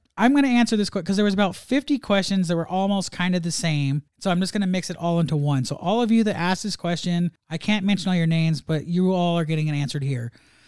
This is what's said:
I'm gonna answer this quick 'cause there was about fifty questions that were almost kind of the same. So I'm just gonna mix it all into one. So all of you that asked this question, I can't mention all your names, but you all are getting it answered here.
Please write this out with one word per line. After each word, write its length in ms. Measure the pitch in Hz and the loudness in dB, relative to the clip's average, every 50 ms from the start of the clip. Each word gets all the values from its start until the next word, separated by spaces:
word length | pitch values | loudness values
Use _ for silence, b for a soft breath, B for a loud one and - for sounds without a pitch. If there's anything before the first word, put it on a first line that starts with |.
| _ _ - - | _ _ -2 2
I'm 160 | 208 247 285 | 2 4 4
gonna 140 | 285 277 262 | 4 4 4
answer 280 | 240 240 233 - 233 | 4 4 4 4 2
this 140 | 208 202 - | 0 0 -2
quick 160 | - 202 170 | -4 -6 -2
'cause 100 | 180 196 202 | -2 0 2
there 80 | 208 | 2
was 100 | 208 190 | 2 2
about 200 | 196 202 180 190 | 2 0 0 0
fifty 440 | - - - 247 285 285 - 285 240 | -6 -4 -2 -2 0 0 0 -2 -2
questions 480 | - - 202 196 190 - 196 190 180 165 | 0 0 0 2 2 2 0 0 2 2
that 80 | 175 | 0
were 120 | 165 165 - | -2 -2 -2
almost 440 | 180 190 196 196 202 196 175 - | -2 0 0 0 0 0 -2 -4
kind 240 | - - 180 185 180 | -4 -2 0 0 0
of 80 | 180 165 | 0 0
the 80 | 170 | -2
same. 500 | 156 - - 165 151 147 143 135 139 147 - _ _ - | -4 -2 -2 0 0 0 0 0 -2 -2 -4 _ _ -6
So 120 | - 196 | -2 0
I'm 80 | 175 175 | 0 0
just 120 | 190 185 | 0 -2
gonna 140 | - 214 196 | -2 -2 0
mix 240 | 185 180 185 - - | 0 0 -2 -4 -6
it 80 | 175 - | -8 -4
all 220 | 165 170 170 170 | -2 0 2 2
into 180 | 165 - 160 147 | 0 0 0 0
one. 260 | 143 147 143 131 123 | 0 0 0 0 0
So 120 | - - | -2 -6
all 260 | - - 175 208 233 | -6 -2 -2 0 0
of 80 | 240 214 | 2 4
you 140 | 226 226 220 | 4 4 4
that 120 | 214 185 | 2 0
asked 280 | 151 170 180 190 - - | -2 0 -2 -2 -2 -4
this 120 | 208 170 | -8 -8
question, 540 | - - 170 170 160 - 180 175 170 175 170 - _ _ - | -6 -4 -4 -4 -2 -2 -2 0 0 0 -2 -4 _ _ -10
I 80 | 160 165 | -10 -6
can't 260 | - - 208 214 190 | -2 -2 -2 0 2
mention 240 | 202 202 190 175 190 | 0 0 0 0 -2
all 60 | 180 | 0
your 100 | 175 165 | 0 2
names, 360 | 160 165 165 160 160 160 143 | 2 2 2 2 0 0 -2
but 260 | - - 160 151 143 160 | -2 -4 -4 -4 -4 -2
you 260 | 175 180 185 185 190 | -2 0 2 2 2
all 240 | 180 175 175 170 170 | 2 0 0 0 0
are 80 | 160 | -2
getting 220 | 151 160 156 156 151 | -2 -2 -2 -2 -2
it 80 | 147 | -2
answered 260 | 143 143 - - 147 | -2 -2 -4 -4 -4
here. 300 | 135 139 135 120 117 117 b b b b b b b | -4 -2 -4 -4 -6 -8 b b b b b b b